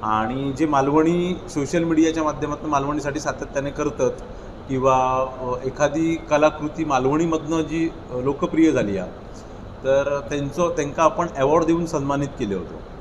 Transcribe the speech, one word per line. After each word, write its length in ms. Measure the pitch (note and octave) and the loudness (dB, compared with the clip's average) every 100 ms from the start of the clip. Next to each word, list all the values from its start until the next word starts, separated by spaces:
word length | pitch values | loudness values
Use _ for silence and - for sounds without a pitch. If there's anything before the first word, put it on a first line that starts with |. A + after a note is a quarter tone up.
आणि 480 | A2 G#2+ A2 C3 C#3 C3 | -2 0 0 -2 -4 0
जे 80 | D#3 | 2
मालवणी 760 | C#3+ C3+ D3+ D#3+ F3 F3+ F3+ - | 2 4 4 4 2 0 -4 -6
सोशल 340 | D3+ C3+ E3+ | -4 0 0
मीडियाच्या 400 | E3 D#3+ D#3+ D#3+ | 2 4 4 4
माध्यमातून 460 | D3+ C#3 D3 D3 D3+ | -2 -2 -4 -4 -2
मालवणीसाठी 500 | C#3+ C#3 D3 D3 D3 | 0 0 -2 -4 -4
सातत्याने 500 | D3+ C3+ C#3 C#3+ C#3 | -4 -6 -4 -4 -4
करतात 420 | C#3+ D3 - B2 - - - - - - | -2 -4 0 0 0 -10 -14 -14 -14 -6
किंवा, 580 | C3 C3 C3 B2+ C3 C3 - | 0 4 4 4 0 -2 -4
अ, 240 | B2+ B2 C3 | -6 -4 -4
एखादी 500 | - D3 D3+ E3 E3 - | 0 0 2 0 0 0
कलाकृती 560 | D3 D3+ D3+ D3+ D#3+ D3+ | 4 4 2 -6 -4 0
मालवणीमधनं 760 | C3 C3 D3+ E3 D#3+ C#3+ E3 | 2 2 2 2 0 0 -2
जी, 300 | D3 E3 E3 - - | 0 0 -2 -4 -8
अ, 60 | B2 | -4
लोकप्रिय 540 | C3 C#3 F3 D#3+ D#3+ | -2 0 0 4 6
झाली 260 | C3 G#2 F#2+ | 6 2 -2
आहे, 120 | F2+ - - - - - - - | -6 -10 -16 -16 -16 -14 -14 -6
तर 360 | C3 C3+ C#3 C#3+ C#3 | 2 2 4 -2 -2
त्यांचं, 400 | D3 C#3+ C3 E3+ | -4 -4 0 0
त्यांना 340 | E3+ C#3+ C#3 | 0 -2 4
आपण 240 | D#3+ D#3 E3+ C3+ | 4 4 -4 2
अवॉर्ड 280 | C3+ D#3+ D#3+ | 4 4 4
देऊन 200 | E3+ E3+ | 0 0
सन्मानित 420 | D#3+ C#3 C#3+ C#3+ | -2 0 -2 -2
केलं 280 | - A2+ F#2+ | -4 -4 -4
होतं. 200 | E2 D#2+ - - | -6 -12 -14 -14